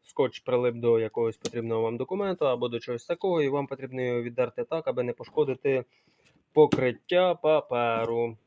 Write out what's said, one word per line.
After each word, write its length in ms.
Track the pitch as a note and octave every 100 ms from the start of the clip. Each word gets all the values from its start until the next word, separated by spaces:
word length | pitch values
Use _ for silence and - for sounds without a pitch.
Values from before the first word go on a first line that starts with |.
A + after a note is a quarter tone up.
скотч 380 | _ - C3 -
прилип 360 | - B2 B2
до 240 | A#2 A#2 A#2
якогось 380 | A2 - A2+ -
потрібного 440 | - A#2+ A2+ A2+
вам 160 | A2+ A#2
документу 500 | B2+ G3 G3 F3+ C#3+
або 200 | A#2+ B2
до 120 | A#2
чогось 260 | - A#2+
такого, 360 | - E3+ F#3+ E3+
і 80 | C#3
вам 180 | C#3+ C#3
потрібно 340 | C3 C3 B2+
його 200 | B2+ A#2+
віддерти 420 | A#2+ A#2+ A#2+ -
так, 240 | A#2+ E3 C#3
аби 160 | B2+
не 100 | B2
пошкодити 720 | - A#2 - C#3 B2+ C#3 C3 - _ _ _ _ _ _
покриття 800 | - D3 - B2+ A#2 - F3 F#3
паперу 1000 | E3+ D3+ D#3 - B2 A#2+ A2+ A#2 A#2 A#2 A2